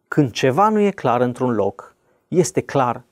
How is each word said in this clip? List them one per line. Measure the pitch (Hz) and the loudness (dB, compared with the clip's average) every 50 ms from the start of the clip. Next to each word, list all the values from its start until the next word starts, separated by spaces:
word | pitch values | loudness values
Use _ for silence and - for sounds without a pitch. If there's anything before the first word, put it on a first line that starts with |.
| _ _ | _ _
Când | - - 147 117 | 0 0 0 0
ceva | - - - 135 123 165 202 220 | 0 0 0 0 2 2 2 2
nu | 220 208 | 2 2
e | 208 202 | 2 0
clar | 190 - - 135 113 123 | 0 -2 -2 0 2 2
într-un | 123 123 123 - 131 123 117 | 0 -2 -2 -2 -2 -2 0
loc, | 104 98 101 - - - - _ _ _ _ _ _ _ _ | 0 -2 -2 -4 -8 -18 -20 _ _ _ _ _ _ _ _
este | 147 175 170 - - 143 | 0 0 0 0 -2 -4
clar | - - - 143 127 123 117 123 - _ | -6 -2 -2 -2 0 0 -2 -6 -10 _